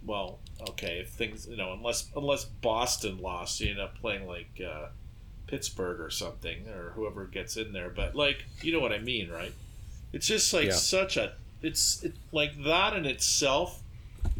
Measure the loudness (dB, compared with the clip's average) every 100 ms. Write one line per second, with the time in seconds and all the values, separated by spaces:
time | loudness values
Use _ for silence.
0 | -6 -4 -4 -8 -12 6 6 6 -2 -2
1 | -4 -2 -2 -2 -8 -4 -4 0 0 0
2 | 0 0 2 2 0 0 2 4 4 2
3 | 0 -2 -4 -4 -4 -2 0 0 -4 -4
4 | -2 -2 -4 -8 -10 -8 -6 -6 -8 -10
5 | -12 -14 -14 -12 -8 -6 -4 -2 -4 -4
6 | -4 -4 -4 -6 -8 -8 -8 -10 -10 -4
7 | -4 -4 -8 -8 -6 -4 0 0 0 2
8 | 2 4 4 4 -4 -4 0 4 4 2
9 | 0 -2 -2 -4 -6 -8 -14 -12 -12 -12
10 | -8 -2 2 4 4 6 6 4 4 4
11 | 4 2 0 -4 -14 -6 -2 2 4 2
12 | -2 -6 -4 0 0 0 4 6 4 2
13 | 0 2 2 4 6 4 2 -4 -12 -14
14 | -14 -2 0